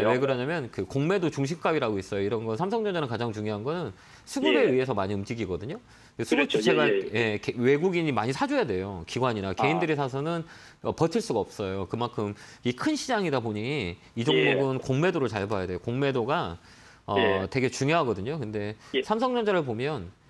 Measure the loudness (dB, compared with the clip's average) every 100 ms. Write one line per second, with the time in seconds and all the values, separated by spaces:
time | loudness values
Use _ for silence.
0 | 4 4 2 0 -2 -4 -4 -6 -4 0
1 | 2 2 2 0 -2 0 0 2 0 -2
2 | -2 -2 0 -2 -2 -2 -2 -2 -2 -2
3 | -2 -2 -4 -4 -4 -4 -4 -4 -6 -10
4 | -18 -20 -10 0 2 4 4 4 2 0
5 | -2 -2 -4 -4 -4 -4 -6 -10 -12 -20
6 | -14 -6 0 2 2 2 4 4 4 2
7 | 0 0 2 0 -4 0 4 4 4 2
8 | 0 0 0 0 0 0 0 0 -2 -6
9 | -6 -2 0 0 -2 0 2 2 0 0
10 | -2 -2 -4 -4 -6 -14 -20 -8 -4 0
11 | 2 2 0 -2 -2 -4 -4 -4 -4 -2
12 | -2 -2 -4 -6 -14 -6 -4 -2 -2 -2
13 | -2 -2 0 0 -2 -4 -4 -4 -4 -6
14 | -10 -2 2 4 4 4 2 0 0 2
15 | 2 2 0 0 0 -2 -2 -4 -4 0
16 | 0 2 0 0 -2 -6 -14 -20 -20 -14
17 | -2 2 2 2 0 0 0 0 2 2
18 | 2 0 -4 -6 -4 -4 -6 -8 -6 -2
19 | 0 0 2 0 2 2 0 -2 -4 -4
20 | -8 -14